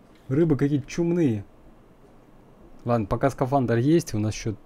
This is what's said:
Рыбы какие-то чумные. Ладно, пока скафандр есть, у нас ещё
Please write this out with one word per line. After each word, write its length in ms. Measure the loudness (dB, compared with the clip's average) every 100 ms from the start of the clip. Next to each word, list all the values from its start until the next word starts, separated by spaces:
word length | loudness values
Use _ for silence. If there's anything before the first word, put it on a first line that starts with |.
| -20 -16 -4
Рыбы 280 | 0 2 2
какие-то 320 | 0 -2 -4
чумные. 560 | -4 0 2 0 0 -6 -18 -20 -20 -20 -20 -20 -20 -20 -20 -20 -20 -20 -8
Ладно, 220 | -2 0 0
пока 220 | 0 0
скафандр 460 | 0 0 0 2 2
есть, 380 | 4 2 0
у 40 | -2
нас 160 | -2
ещё 200 | -4 -6 -8